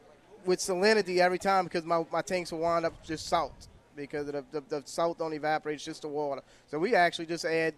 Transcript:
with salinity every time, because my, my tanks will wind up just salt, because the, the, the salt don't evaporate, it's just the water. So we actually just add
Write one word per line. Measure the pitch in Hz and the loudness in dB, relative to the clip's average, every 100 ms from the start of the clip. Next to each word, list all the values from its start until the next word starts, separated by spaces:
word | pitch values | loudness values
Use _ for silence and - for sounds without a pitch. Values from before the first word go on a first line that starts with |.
| - - - - | -20 -20 -20 -8
with | 185 180 | -2 0
salinity | - 180 208 220 180 180 | 0 2 6 6 4 4
every | 180 180 | 4 4
time, | 196 190 | 2 2
because | 175 175 | 2 -2
my, | 165 170 165 | 0 0 0
my | 170 | -4
tanks | - 185 170 | -2 -4 -4
will | 165 | -2
wind | 165 170 165 | 0 2 0
up | - | -4
just | - 151 - | -10 -10 -2
salt, | 175 139 - - - _ | -2 -2 -8 -20 -20 _
because | 147 143 151 143 | -14 -8 -6 -6
the, | 143 127 | -6 -8
the, | 151 135 | -10 -6
the | 151 | -8
salt | 135 - 170 165 | -6 -2 -2 -2
don't | 160 | -6
evaporate, | 151 151 156 151 147 | -4 -2 -2 -2 -8
it's | |
just | - 156 | -8 -10
the | 156 | -8
water. | 143 147 131 - - _ | -4 -4 -6 -10 -20 _
So | 151 | -2
we | 196 | 2
actually | 208 170 - 165 | 4 4 2 -6
just | 165 | -4
add | 165 165 160 | 0 0 0